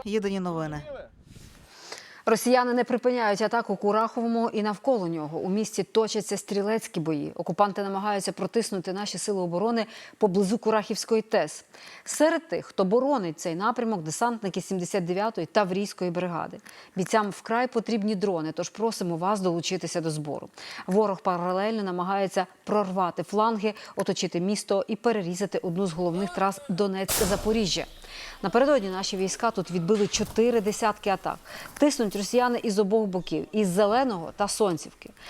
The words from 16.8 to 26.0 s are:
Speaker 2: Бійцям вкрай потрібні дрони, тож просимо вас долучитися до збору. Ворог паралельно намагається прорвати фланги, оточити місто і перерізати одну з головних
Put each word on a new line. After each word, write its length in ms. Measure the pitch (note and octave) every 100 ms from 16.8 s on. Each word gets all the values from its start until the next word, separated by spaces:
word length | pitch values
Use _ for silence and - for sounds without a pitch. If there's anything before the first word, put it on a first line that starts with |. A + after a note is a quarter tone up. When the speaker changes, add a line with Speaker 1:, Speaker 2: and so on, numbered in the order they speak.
| - -
Speaker 2:
Бійцям 340 | F3 A3 G#3
вкрай 380 | - - A3+ B3+
потрібні 480 | A#3 G#3+ A3+ G#3 G3+
дрони, 360 | G#3 E3+ D#3
тож 180 | D#3 E3+
просимо 480 | - A3+ G#3+ F3+ E3
вас 220 | F#3 G#3
долучитися 640 | F#3 E3+ - F#3 E3 F3
до 100 | D#3+
збору. 380 | D3+ D3 - - - - - -
Ворог 340 | F#3+ G#3 F#3
паралельно 600 | G3 F3 F3+ F#3 G#3 A3
намагається 600 | G3 F3+ F3+ G3 F#3+ - F3+ -
прорвати 600 | - G#3+ F#3+ F#3+ F3 F3
фланги, 500 | F3 G3+ A3 A3 G#3+ G3+ - -
оточити 440 | F#3+ F3+ F3+ F3
місто 460 | F3+ G#3 - G3 F#3
і 80 | A3
перерізати 640 | A#3+ G#3+ E3+ F3 G3+ -
одну 280 | F#3 E3+ G3
з 80 |
головних 400 | D#3+